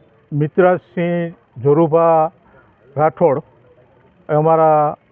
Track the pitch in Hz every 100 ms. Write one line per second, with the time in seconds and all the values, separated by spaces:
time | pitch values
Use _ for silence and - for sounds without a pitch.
0 | _ _ - 147 151 - 180 180 _ -
1 | 170 175 170 175 _ 120 135 147 165 165
2 | 165 160 160 _ _ _ _ _ _ 139
3 | 156 - 165 135 - _ _ _ _ _
4 | _ _ - 151 156 160 160 151 147 -
5 | _